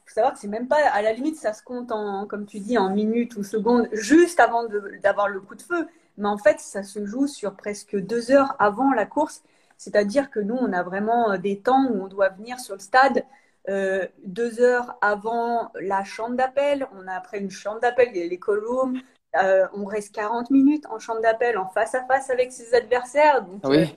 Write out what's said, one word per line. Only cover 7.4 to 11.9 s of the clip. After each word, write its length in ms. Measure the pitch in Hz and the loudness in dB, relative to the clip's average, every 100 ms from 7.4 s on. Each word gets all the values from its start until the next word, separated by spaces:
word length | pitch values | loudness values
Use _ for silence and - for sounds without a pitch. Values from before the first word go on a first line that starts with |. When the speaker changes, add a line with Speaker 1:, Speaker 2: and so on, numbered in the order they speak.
| 202 | -10
Speaker 1:
presque 420 | 196 208 202 - 202 | -8 -10 -10 -6 -6
deux 340 | 180 233 233 | -2 -4 4
heures 220 | 277 269 - | 4 4 2
avant 340 | 208 202 269 | 0 2 0
la 140 | 247 196 | 2 0
course. 360 | - 302 - _ _ _ _ | 0 -2 -4 _ _ _ _
C'est-à-dire 520 | - 208 208 262 269 | -2 0 2 0 -2
que 100 | 220 | -4
nous, 160 | 202 247 | -4 -2
on 180 | 233 | 0
a 80 | 180 | -2
vraiment, 500 | 175 190 214 240 226 | -2 -4 0 2 2
euh, 60 | 190 | 0
des 200 | 202 196 | -2 -2
temps 280 | - 262 262 | 2 2 2